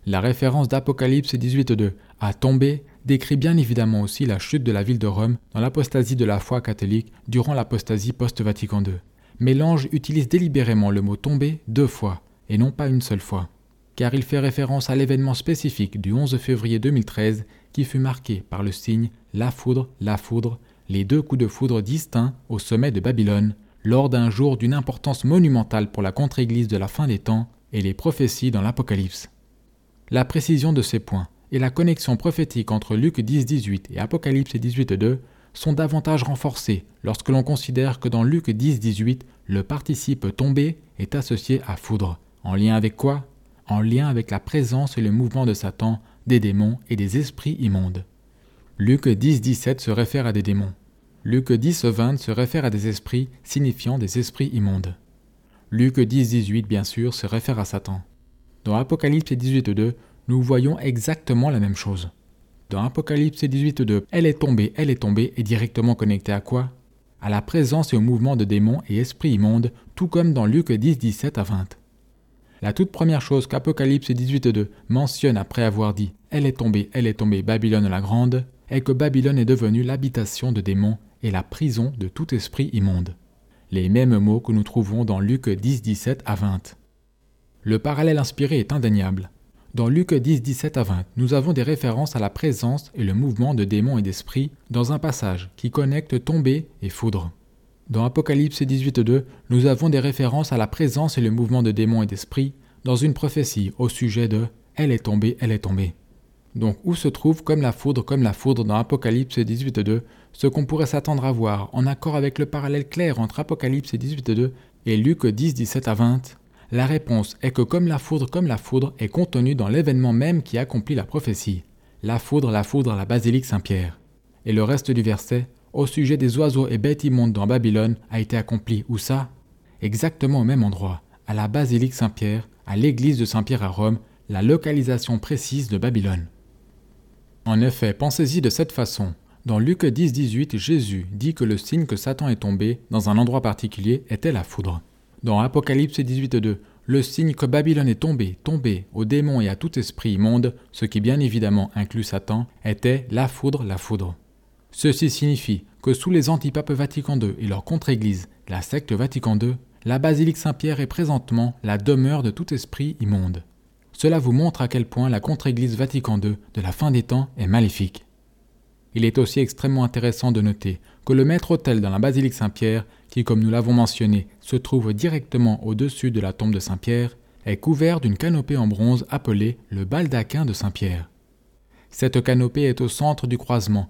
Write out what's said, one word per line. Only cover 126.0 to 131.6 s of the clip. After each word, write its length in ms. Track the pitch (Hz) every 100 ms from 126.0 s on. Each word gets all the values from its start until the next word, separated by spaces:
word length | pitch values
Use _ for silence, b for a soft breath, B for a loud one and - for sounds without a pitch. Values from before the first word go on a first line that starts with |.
| 135 147
des 220 | 127 120
oiseaux 320 | 151 135 131
et 80 | 117
bêtes 260 | 127 147
immondes 300 | 147 127 117
dans 120 | 104 101
Babylone, 520 | 127 113 107 110 117 -
a 120 | 113
été 160 | 107 117
accompli 480 | 107 113 - 107 113
où 100 | 113
ça ? 320 | - 135 127 - _ _ _ b
Exactement 580 | 107 107 165 160 135 139
au 40 | 117
même 180 | 135
endroit, 380 | 104 90 95 87 - b -
à 60 |
la 160 | 107 107
basilique 440 | 120